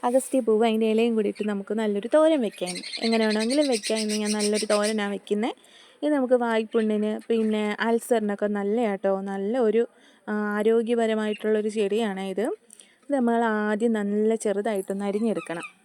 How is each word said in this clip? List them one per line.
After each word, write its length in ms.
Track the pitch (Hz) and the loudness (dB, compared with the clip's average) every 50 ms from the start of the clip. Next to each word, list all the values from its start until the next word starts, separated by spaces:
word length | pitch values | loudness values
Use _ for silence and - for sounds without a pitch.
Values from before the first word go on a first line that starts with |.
| - | -2
അഗസ്ത്യ 340 | 247 240 262 247 - - 262 | 2 2 2 2 2 -2 0
പൂവ് 240 | 240 220 220 208 233 | 2 2 2 4 4
അതിൻ്റെ 240 | 233 220 220 226 220 | 2 2 2 2 2
ഇലയും 220 | 220 220 226 240 226 | 2 2 2 2 2
കൂടി 140 | 220 208 208 | 0 0 -2
ഇട്ട് 160 | 202 - 202 | -2 -4 -4
നമുക്ക് 300 | 208 208 196 196 - 214 | -4 -4 -4 -6 -6 -4
നല്ലൊരു 340 | 220 220 214 202 202 196 233 | -2 -2 -2 -2 -2 -2 2
തോരൻ 320 | - 302 311 320 320 294 | 4 4 6 6 4 2
വെക്കാം. 340 | 240 202 - - - 180 180 175 - - - - - | 0 -2 -4 -6 -6 -6 -6 -8 -10 -12 -10 -4 -2
എങ്ങനെ 200 | 226 226 226 220 | 0 2 2 2
വേണമെങ്കിലും 420 | 214 208 214 220 226 262 294 302 277 | 2 2 0 0 0 2 2 2 2
വെക്കാം. 300 | 247 214 202 - 226 220 | 0 -2 0 -2 -2 -2
ഇന്ന് 180 | 220 214 214 | -2 -2 -2
ഞാൻ 160 | 214 208 208 208 | -2 -2 -2 -2
നല്ലൊരു 340 | 214 208 208 208 214 220 | 0 0 0 0 0 0
തോരനാണ് 460 | 214 208 208 208 214 220 214 202 202 202 | 2 2 2 2 0 0 -2 -2 -2 -4
വെക്കുന്നത്. 420 | 190 - - 202 208 214 277 427 _ _ - - - - - - _ - | -6 -4 -4 -2 -2 -2 -2 -4 _ _ -20 -20 -20 -20 -20 -14 _ -2
ഇത് 80 | 294 302 | 0 2
നമുക്ക് 260 | 277 254 240 254 247 | 2 2 2 2 2
വായ്പുണ്ണിന് 720 | 240 233 226 220 226 214 - 226 220 214 214 208 208 214 214 220 226 | 2 2 0 0 -2 0 -2 0 0 2 0 0 0 -2 -4 -6 -4
പിന്നെ 400 | - 226 226 220 220 214 214 214 208 208 - | -2 0 0 2 0 0 0 0 -2 -2 -2
അൾസറിനൊക്കെ 680 | 208 226 233 233 - - 247 226 214 208 202 202 208 208 | 0 0 0 0 2 0 0 0 2 -2 -2 -2 -2 -2
നല്ല 280 | 208 202 196 202 208 233 | -2 -2 -2 0 0 0
കേട്ടോ. 340 | 247 214 196 190 - 196 196 190 | 0 0 -2 0 0 0 0 0
നല്ല 340 | 196 196 196 196 196 202 233 269 | -2 -6 -6 -4 -4 -2 0 2
ഒരു, 240 | 240 214 208 226 240 - _ _ - - _ _ _ - | 2 2 2 2 0 0 _ _ -20 -20 _ _ _ -6
ആ, 40 | 208 214 208 208 208 | -4 -2 -2 -2 -2
ആരോഗ്യപരമായിട്ടുള്ളൊരു 1160 | 208 208 220 226 226 233 220 240 233 226 220 220 214 214 214 208 - - 214 220 214 208 220 | 0 2 4 4 2 2 2 0 0 2 0 0 0 0 -2 -4 -4 0 0 0 0 0 -2
ചെടിയാണ് 560 | 208 220 208 196 202 214 233 214 190 190 190 | -2 0 0 0 0 0 0 -2 -4 -4 -6
ഇത്. 200 | 196 190 185 208 285 427 - _ _ - _ - _ _ | -6 -4 -2 -2 -4 -4 -8 _ _ -20 _ -20 _ _
ഇത് 180 | _ _ _ 277 | _ _ _ -2
നമ്മൾ 180 | 269 240 233 233 233 233 226 214 | 0 2 2 2 2 2 2 0
ആദ്യം 380 | 214 208 208 214 208 226 240 226 | 0 0 0 0 0 2 0 0
നല്ല 420 | 214 202 202 202 208 214 220 226 | 0 0 0 0 2 2 2 0
ചെറുതായിട്ടൊന്ന് 680 | 220 - 220 196 196 208 233 214 196 190 - 196 196 202 | 0 0 -2 -2 -2 -2 -2 -2 -4 -4 -4 -6 -4 -4
അരിഞ്ഞെടുക്കണം. 640 | 202 196 208 226 226 196 170 - - 170 175 - - - _ | -2 -2 0 0 0 -2 -2 -4 -8 -10 -10 -10 -12 -16 _